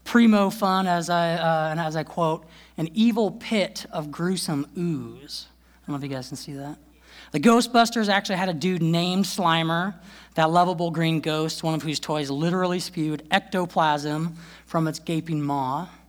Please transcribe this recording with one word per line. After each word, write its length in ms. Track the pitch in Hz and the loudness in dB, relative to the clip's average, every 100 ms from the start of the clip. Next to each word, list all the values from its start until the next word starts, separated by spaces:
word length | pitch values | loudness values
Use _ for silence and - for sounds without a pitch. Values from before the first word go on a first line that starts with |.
primo 480 | - 240 233 214 196 | 2 6 6 6 4
fun, 340 | 208 196 190 190 | 0 0 2 2
as 240 | 175 170 | 0 0
I, 240 | 175 170 | 0 2
uh, 380 | 170 165 160 156 | 0 0 0 0
and 80 | 156 | -2
as 160 | 160 156 | -2 -4
I 80 | |
quote, 420 | 151 - 160 160 - - - - | -4 -2 0 0 -6 -20 -16 -8
"an 120 | 160 | -6
evil 380 | - 226 233 208 | 2 2 2 0
pit 560 | - - 220 180 - - | -2 -4 -2 -2 -4 -10
of 200 | 170 151 | -8 -8
gruesome 560 | 139 170 185 - 147 143 - | -4 -2 -2 -2 -4 -4 -4
ooze." 720 | 175 147 117 120 143 - - | -4 -4 -6 -14 -16 -16 -16
I 380 | _ _ _ - | _ _ _ -10
don't 60 | |
know 120 | 143 139 | -8 -6
if 40 | |
you 60 | 131 | -8
guys 120 | 127 | -8
can 100 | 139 | -12
see 160 | - | -12
that. 240 | 139 143 151 - _ - - - | -12 -12 -14 -20 _ -20 -20 -6
The 80 | 160 | 2
Ghostbusters 680 | 233 233 240 247 226 233 208 | 6 6 6 4 4 2 0
actually 260 | 196 196 180 | 0 0 -2
had 140 | 190 | -2
a 40 | |
dude 300 | 160 175 180 | 0 0 2
named 420 | 165 165 180 185 196 | 2 2 2 0 0
Slimer, 720 | - 175 165 165 165 185 - - - - - | 0 2 2 2 0 -2 -6 -14 -20 -8 0
that 160 | 160 | 4
lovable 400 | 170 175 175 170 | 4 4 2 -2
green 280 | 165 160 160 | 0 0 0
ghost, 440 | 156 156 160 - | 0 -2 -2 -2
one 100 | 160 | -2
of 80 | 160 | -2
whose 180 | 143 143 | -2 -4
toys 300 | - 151 139 | -4 -4 -2
literally 500 | 139 165 185 185 180 | -2 0 0 0 -2
spewed 440 | 180 - 156 151 - | -4 -4 -2 -4 0
ectoplasm 1040 | 196 196 190 175 185 156 147 147 151 165 165 - - - | 0 0 -4 -2 2 2 2 0 -2 -4 -6 -16 -20 -6
from 200 | 165 160 | -2 -2
its 120 | 156 | -4
gaping 420 | - 165 165 156 | -4 -4 -4 -4
maw. 460 | 143 143 131 143 180 - | -2 -2 -2 -4 -6 -14